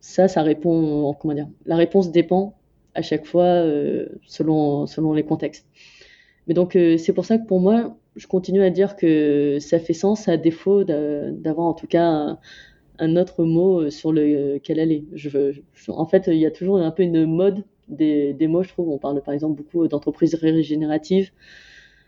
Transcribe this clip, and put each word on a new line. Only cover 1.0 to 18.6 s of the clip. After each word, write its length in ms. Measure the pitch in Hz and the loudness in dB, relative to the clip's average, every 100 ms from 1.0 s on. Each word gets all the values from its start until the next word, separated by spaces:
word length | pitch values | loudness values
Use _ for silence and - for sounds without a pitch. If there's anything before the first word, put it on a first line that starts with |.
| 143 143 | -2 -4
comment 140 | 156 | -4
dire, 140 | 147 147 - - | -6 -8 -12 -4
la 100 | 165 | 0
réponse 360 | 170 196 180 | 2 2 2
dépend 440 | 165 170 185 202 - _ _ _ - | 2 2 0 -2 -8 _ _ _ -8
à 60 | |
chaque 240 | 160 151 - | -4 -4 -2
fois, 180 | 175 | 2
euh, 640 | 175 175 165 147 143 - - - _ | 4 4 2 0 -2 -4 -6 -12 _
selon, 640 | - 160 156 147 143 147 | -6 0 2 2 -2 -4
selon 260 | - 156 | -4 -2
les 100 | 156 | 0
contextes. 440 | 151 160 - - _ _ - _ - _ _ _ - | -2 -4 -4 -10 _ _ -20 _ -20 _ _ _ -4
Mais 60 | |
donc, 220 | 170 180 185 | 0 2 4
euh, 220 | 170 165 | 4 2
c'est 160 | 165 | 0
pour 120 | 180 175 | -2 0
ça 120 | 226 | -2
que 80 | 226 | 0
pour 140 | 185 | 2
moi, 380 | 185 226 233 - _ - | 4 2 0 -10 _ -20
je 100 | - | -4
continue 360 | 185 185 190 | -4 0 2
à 60 | 190 | 2
dire 260 | 175 196 - | 2 -2 0
que 640 | 170 156 151 143 143 143 | 2 2 2 2 0 -2
ça 200 | - 165 | 0 -2
fait 140 | 165 | 0
sens 340 | 165 196 214 - | -2 0 0 0
à 100 | 165 | 0
défaut 460 | 165 160 190 202 | 0 -2 0 2
d'a-, 480 | 190 147 147 147 135 | 2 -2 -2 -4 -6
d'avoir 360 | 151 160 151 170 | -8 -6 -2 -2
en 60 | |
tout 140 | 156 - | -4 -2
cas 180 | 170 170 | 0 2
un, 320 | 156 151 165 - - - _ _ - | 0 -4 -8 -14 -20 -20 _ _ -4
un 160 | 160 165 | 0 0
autre 260 | 180 - | 0 0
mot, 380 | 165 165 185 180 | 0 2 2 2
euh, 80 | 147 | -2
sur 220 | 147 156 | -4 -2
lequel 680 | 160 147 147 143 139 - 156 | 0 2 0 -2 -6 -4 -2
aller. 260 | 160 151 151 | 0 -2 -6
Je 160 | 160 147 | -12 -6
veux, 240 | 139 139 143 - | -2 -2 -4 -14
je, 180 | _ - | _ -12
en 140 | - 156 | -6 0
fait, 220 | 190 190 | 0 2
il 100 | 160 | 0
y 80 | 156 | 0
a 60 | |
toujours 260 | 156 185 196 | -2 -2 0
un 140 | 160 | 0
peu 120 | 165 | 0
une 220 | 180 165 160 | 0 2 0
mode 380 | 165 196 196 - _ - | 2 0 0 -8 _ -14
des, 440 | 143 156 147 143 | -2 0 2 0
des 140 | 135 156 | 0 0
mots, 160 | 170 | 0